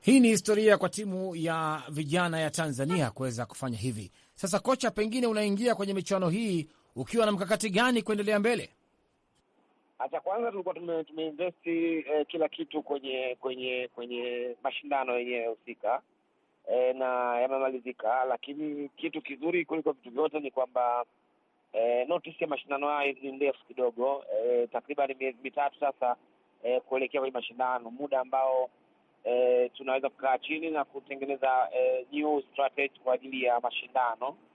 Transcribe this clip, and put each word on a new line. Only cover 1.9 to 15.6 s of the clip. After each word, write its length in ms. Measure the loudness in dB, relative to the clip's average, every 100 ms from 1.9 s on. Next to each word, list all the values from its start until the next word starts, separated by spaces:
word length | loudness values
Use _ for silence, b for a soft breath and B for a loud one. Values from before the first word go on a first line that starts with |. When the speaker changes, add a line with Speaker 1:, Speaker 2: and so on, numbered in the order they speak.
| -6 0 2 2 0
Speaker 1:
ya 100 | -2
Tanzania 640 | -2 -2 -2 0 2 0
kuweza 340 | -2 -6 -4 -6
kufanya 320 | -6 -6 -4
hivi. 340 | -4 -6 -10 b b -8
Sasa 240 | -2 0
kocha, 320 | 2 2 0
pengine 360 | 0 0 0 0
unaingia 480 | 2 2 2 2 2
kwenye 180 | 0
michuano 360 | -2 0 0 2
hii 400 | 0 0 -2 -4 b b -10
ukiwa 300 | -2 2 2
na 60 |
mkakati 380 | 2 0 0 2
gani 320 | 2 4 2
kuendelea 380 | 0 -2 2 2
mbele? 300 | 2 0 -4 _ _ _ _ _ _ _ _ _ _ _ _ _
Speaker 2:
Acha 200 | -6 -4
kwanza 320 | -4 -2 -2
tulikuwa 240 | -4 -6 -6
tume-, 280 | -4 -4
tumeinvest, 640 | -4 -6 -6 -4 -4 -4 -4
eh, 580 | 0 0 -2 0 -2 0
kila 220 | -2 -2
kitu 340 | -2 -6 -6
kwenye, 540 | -4 -6 -4 -4 -4 -6
kwenye, 500 | -6 -6 -4 -4 -6 -10
kwenye 600 | -8 -6 -4 -4 -6 -4
mashindano 560 | -6 -6 -2 -2 0 -2
yenyewe 280 | -2 -2 -2
husika, 540 | -6